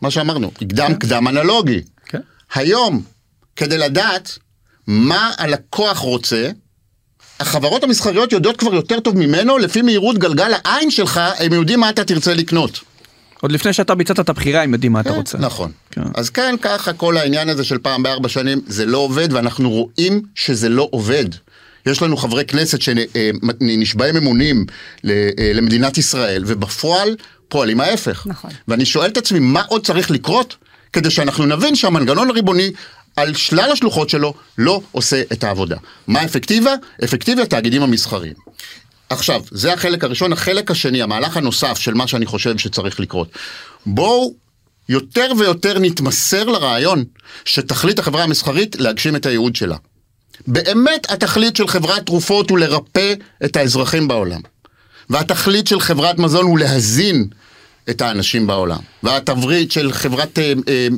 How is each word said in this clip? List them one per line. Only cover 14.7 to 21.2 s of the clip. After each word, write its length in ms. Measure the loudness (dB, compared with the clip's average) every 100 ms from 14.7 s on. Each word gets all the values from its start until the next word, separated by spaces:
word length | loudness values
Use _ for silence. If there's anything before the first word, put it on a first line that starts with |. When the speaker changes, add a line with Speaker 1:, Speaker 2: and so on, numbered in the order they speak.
Speaker 2:
יודעים 200 | 2 2
מה 80 | 2
אתה 100 | 2
Speaker 1:
כן, 60 | -2
Speaker 2:
רוצה. 220 | -4 -4
Speaker 1:
נכון. 340 | -4 -4 -8 -10 _
Speaker 2:
כן. 100 | -8 -6
Speaker 1:
אז 160 | -4 -4
כן, 240 | -2 -2 -2
ככה 300 | -2 -2 -4
כל 240 | -2 0 2
העניין 320 | 2 0 0
הזה 160 | -2
של 140 | -2 -2
פעם 240 | -2 -2
בארבע 260 | -2 -2 -2
שנים, 320 | -2 -2 -2 -4
זה 200 | -4 0
לא 120 | 0
עובד, 300 | 0 0 0
ואנחנו 380 | 0 -2 0 0
רואים 520 | 0 -2 -2 0 0 -2
שזה 340 | -6 -4 0 2
לא 200 | 2 0
עובד. 340 | -2 -2 -2